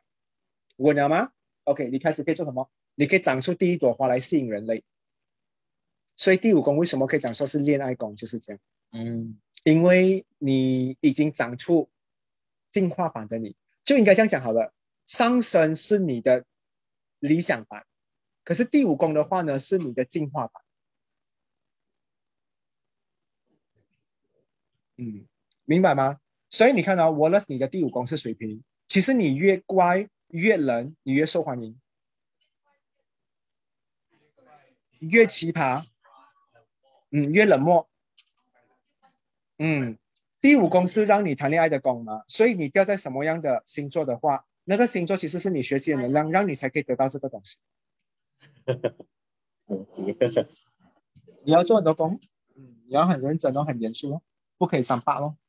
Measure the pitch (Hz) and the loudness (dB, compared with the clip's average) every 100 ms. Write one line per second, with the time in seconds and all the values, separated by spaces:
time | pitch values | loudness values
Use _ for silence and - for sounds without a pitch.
0 | _ _ _ _ _ _ _ - 143 143 | _ _ _ _ _ _ _ -2 0 2
1 | 143 165 254 _ _ _ - 143 127 131 | 2 0 -2 _ _ _ -4 -4 -4 -4
2 | 165 156 151 156 151 131 135 _ _ - | -4 -4 -4 -4 -6 -8 -10 _ _ -4
3 | 143 190 175 131 156 175 180 175 123 117 | 0 0 0 -2 -2 0 0 2 0 0
4 | 131 127 - 160 123 104 110 110 - _ | 0 -2 0 -2 -2 -6 -6 -6 -8 _
5 | _ _ _ _ _ _ _ _ _ _ | _ _ _ _ _ _ _ _ _ _
6 | _ - - 185 226 185 147 143 170 - | _ -4 2 4 4 2 4 2 0 0
7 | 131 156 123 110 139 147 143 139 135 123 | 0 -2 -2 -6 -4 -2 0 0 -2 -6
8 | 113 104 113 117 - 101 _ _ _ 113 | -8 -10 -12 -12 -14 -20 _ _ _ -12
9 | 117 117 113 110 _ - 160 160 175 185 | -8 -8 -10 -12 _ -4 2 4 6 6
10 | 185 190 - - 135 135 131 127 127 131 | 4 2 -4 -8 -2 0 0 0 -2 -2
11 | 151 135 151 - 120 123 - 170 - _ | 0 0 -2 -2 -6 -6 0 0 0 _
12 | _ _ _ _ _ _ _ 202 185 - | _ _ _ _ _ _ _ -2 -2 -2
13 | 170 - 107 113 110 - _ _ - 277 | -6 -6 -8 -8 -10 -14 _ _ 2 4
14 | 208 190 220 151 127 113 107 _ _ _ | 6 6 4 0 0 -2 -2 _ _ _
15 | - - 233 247 220 175 160 160 - 208 | -8 0 2 2 2 2 2 0 0 0
16 | 175 120 185 - - _ _ _ _ _ | 0 -2 2 0 0 _ _ _ _ _
17 | _ _ 143 160 170 123 110 104 - _ | _ _ 0 0 0 -4 -6 -20 -20 _
18 | _ _ _ _ - 170 240 294 233 143 | _ _ _ _ -6 -4 0 2 2 2
19 | 160 151 151 185 160 135 - 190 151 120 | 0 0 -2 -2 -2 -4 -2 -4 -4 -6
20 | 127 170 147 139 113 - _ _ _ _ | -6 -6 -6 -6 -8 -10 _ _ _ _
21 | _ _ _ _ _ _ _ _ _ _ | _ _ _ _ _ _ _ _ _ _
22 | _ _ _ _ _ _ _ _ _ _ | _ _ _ _ _ _ _ _ _ _
23 | _ _ _ _ _ _ _ _ _ _ | _ _ _ _ _ _ _ _ _ _
24 | _ _ _ _ _ _ _ _ _ - | _ _ _ _ _ _ _ _ _ -16
25 | 120 104 - _ _ _ - 165 185 139 | -14 -14 -18 _ _ _ 0 4 4 4
26 | 135 139 _ _ _ - 233 247 180 185 | 0 -4 _ _ _ 2 4 4 0 2
27 | 160 151 156 196 - 131 131 190 151 123 | 2 2 2 2 0 -4 -4 -2 -4 -4
28 | 123 156 117 110 110 107 _ _ - 196 | -6 -6 -8 -8 -10 -12 _ _ -4 0
29 | 190 262 165 135 196 185 - 190 175 180 | 2 2 0 2 2 0 0 2 2 2
30 | 208 _ _ 170 202 190 139 117 131 - | -4 _ _ -4 0 2 0 -2 -4 -10
31 | 135 135 156 175 151 123 113 123 _ _ | -4 0 0 -2 -4 -6 -10 -16 _ _
32 | _ _ _ _ _ _ _ 554 _ _ | _ _ _ _ _ _ _ _ _ _
33 | _ _ _ _ _ _ _ _ _ _ | _ _ _ _ _ _ _ _ _ _
34 | _ 320 _ _ _ - _ _ _ - | _ _ _ _ _ -20 _ _ _ -16
35 | 160 220 226 - 165 165 135 131 170 _ | 0 4 4 2 -2 -2 -2 -2 -6 _
36 | _ _ _ _ _ _ _ _ _ _ | _ _ _ _ _ _ _ _ _ _
37 | _ 147 143 175 208 143 151 175 - _ | _ -2 0 2 4 4 4 2 0 _
38 | _ _ _ _ _ _ _ _ _ _ | _ _ _ _ _ _ _ _ _ _
39 | _ _ _ _ _ - 160 147 120 110 | _ _ _ _ _ -6 -2 -2 -4 -8
40 | _ _ _ _ 277 285 180 180 180 220 | _ _ _ _ 4 6 6 2 2 0
41 | 214 202 190 135 143 165 160 143 135 120 | 2 2 2 -2 0 2 2 0 -2 -4
42 | 113 110 - - 226 196 147 196 190 196 | -6 -12 -6 2 2 2 -2 2 2 0
43 | 143 131 151 165 151 123 - - 143 165 | -4 -6 -4 -2 -2 -4 -4 -10 -8 -4
44 | 139 117 151 135 - _ - 202 240 185 | -4 -2 -2 -2 -6 _ -2 0 0 0
45 | 170 190 156 175 196 160 127 139 160 139 | -4 -4 -4 -6 -4 -4 -2 -4 -2 -2
46 | 123 143 156 185 202 143 131 151 - 127 | 0 0 0 0 0 -4 -6 -6 -4 -2
47 | 131 139 131 107 95 - _ _ _ _ | -2 -2 -10 -12 -18 -20 _ _ _ _
48 | _ _ _ _ _ _ - 123 127 - | _ _ _ _ _ _ -8 -4 -6 -8
49 | - _ _ _ _ _ - 95 - - | -20 _ _ _ _ _ -10 -10 -10 -12
50 | 98 107 123 117 - _ _ _ _ _ | -8 -2 0 0 -4 _ _ _ _ _
51 | _ _ _ - - 160 175 220 160 156 | _ _ _ -10 2 4 6 4 4 0
52 | 160 214 _ _ _ _ 131 117 123 139 | -2 -4 _ _ _ _ -20 _ -4 0
53 | 175 147 135 160 143 135 151 120 113 117 | 2 2 -2 -2 -2 -2 -4 -4 -6 -8
54 | 143 151 - _ _ - 180 131 123 123 | -8 -10 -12 _ _ -6 -2 -2 -2 -2
55 | - 139 147 151 | -2 -4 -4 -10